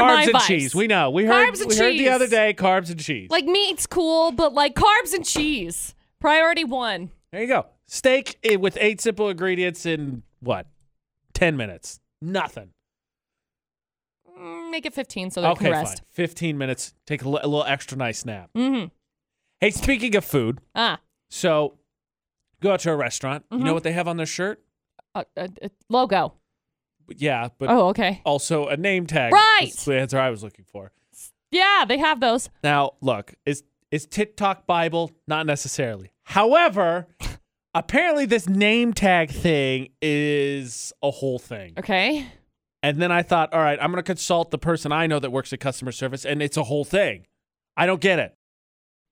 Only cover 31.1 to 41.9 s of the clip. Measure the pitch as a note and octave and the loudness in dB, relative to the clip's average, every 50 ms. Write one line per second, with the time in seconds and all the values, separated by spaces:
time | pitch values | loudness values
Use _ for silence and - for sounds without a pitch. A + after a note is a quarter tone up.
31.1 | _ - - - _ _ _ - D4 F4+ F#4+ G4 G4+ F#4 - G3 B3 C#4 D#4+ D#4 | _ -20 -20 -20 _ _ _ -4 0 2 4 4 4 4 4 2 0 0 2 0
32.1 | D#4 A#3 C4 A#3 A#3 C4 - - _ _ - D3 D3 C#3+ C#3 C3+ - _ C3+ C3 | 0 2 2 0 0 0 -4 -8 _ _ 0 2 2 2 2 0 -4 _ -2 -2
33.1 | A2+ G2+ - - - _ - C#3+ C#3+ - _ _ _ _ _ - C#3+ C#3 - _ | -2 -2 -6 -12 -18 _ -6 -6 -6 -6 _ _ _ _ _ -8 -8 -8 -6 _
34.1 | - G3+ G#3 G#3 _ - G#3 G3 F#3 - - - F3 E3+ E3 E3 E3 E3+ E3+ D#3 | -4 -4 -4 -4 _ -2 -2 -2 -2 -2 -2 0 0 2 2 0 0 -2 -4 -4
35.1 | _ _ _ - D3+ D#3 D#3+ D3+ C#3+ C#3 - C3+ - - C3+ A#2 G#2+ F#2+ F#2 - | _ _ _ -4 -4 -2 0 -2 -2 -2 -4 -8 -4 -4 -4 -4 -4 -10 -14 -20
36.1 | _ _ _ - - G3 G#3+ A3+ C#4+ E4+ F4 D#4 A#3 G3+ F3+ E3 E3+ F3+ E3+ _ | _ _ _ -2 2 4 4 6 6 6 6 4 2 2 0 0 0 -2 -4 _
37.1 | _ - - - - - _ _ _ _ _ _ - E3 - - - C#4+ F4 E4+ | _ -10 -10 -10 -10 -10 _ _ _ _ _ _ -4 -4 -4 0 0 0 2 2
38.1 | D4+ D4 C#4 G3 A#3 A3 - F#3 F#3+ G3 G#3 G#3 A3 A#3+ A#3+ A#3 G3+ - G3+ F#3+ | 2 0 0 0 0 0 0 0 2 2 4 4 4 4 2 0 0 2 4 4
39.1 | F3+ E3+ E3 C#3+ - - - F3 D#3 C#3+ C3+ C3 C3 C3 C3+ - _ - D#3 D3+ | 4 4 2 0 -4 -2 0 2 2 2 2 0 0 -2 -6 -8 _ -6 -2 -2
40.1 | D3 D3 D3 D3 D3 C#3+ C#3 C#3 C#3 C#3 C3 A#2+ - - - - - - - C#3+ | 0 0 0 0 0 0 -2 -2 -4 -6 -10 -12 -12 -14 -14 -14 -12 -4 -4 -4
41.1 | - - C#3 C3+ B2+ B2 - - A#2+ G#2 E2 E2+ E2+ - - - | -4 -2 -4 -4 -4 -6 -8 -12 -14 -14 -14 -12 -12 -12 -4 0